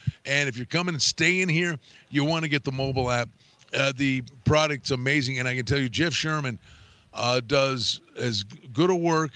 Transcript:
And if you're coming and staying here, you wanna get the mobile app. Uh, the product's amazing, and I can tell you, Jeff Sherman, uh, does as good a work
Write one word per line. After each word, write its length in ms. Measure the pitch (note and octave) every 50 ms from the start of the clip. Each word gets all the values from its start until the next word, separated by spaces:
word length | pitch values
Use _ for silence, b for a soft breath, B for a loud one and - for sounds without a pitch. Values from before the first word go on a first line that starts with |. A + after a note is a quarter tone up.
| B B B B B
And 220 | - C#3 C#3+ C#3+ C#3
if 80 | B2
you're 100 | B2 B2
coming 300 | - - E3+ F3+ F3+ E3
and 60 | C3 -
staying 460 | - - - D#3+ E3+ F3+ F#3 F#3 F3+
here, 300 | D3+ E3 F3 F3 D#3+ C3+ - b b b b b
you 140 | b C#3 C#3+
wanna 240 | D3+ E3 D#3+ D#3+ D3+
get 160 | D3 C#3+ -
the 80 | C#3+ C3
mobile 360 | C3 C3+ C3+ C3 C3 B2+ B2
app. 200 | B2 A#2+ A#2+ - - _ b b b b b b -
Uh, 200 | C3+ C3+ C#3 C3+
the 260 | B2 C#3+ C3+ C3 C3 B2 - - - -
product's 460 | - D3+ D3+ D#3 D3+ D3 C3 - -
amazing, 480 | C#3 B2 B2 C3+ C#3+ D3+ B2+ B2+ C3+ B2+
and 80 | B2
I 80 | B2+ B2+
can 100 | B2+ A#2+
tell 140 | - C#3+ C#3
you, 100 | C3+ B2
Jeff 240 | G#2+ C3 E3 E3+ B2+
Sherman, 460 | - - D#3 D#3 D#3 C#3+ B2+ A2+ - b b b b b b b b b b b
uh, 260 | - A#2 A#2+ B2 B2+ A#2+
does 540 | A2 C#3+ C#3 C3+ C3+ C3 B2 A2 - - - - _ - -
as 240 | B2 B2 A2+ G2+ G2
good 480 | G#2+ D3 D#3 - C3 A2 A#2+ E3+ F#3
a 60 | F#3+
work 340 | F3 E3+ E3+ D#3+ D#3+ D#3+ D3 -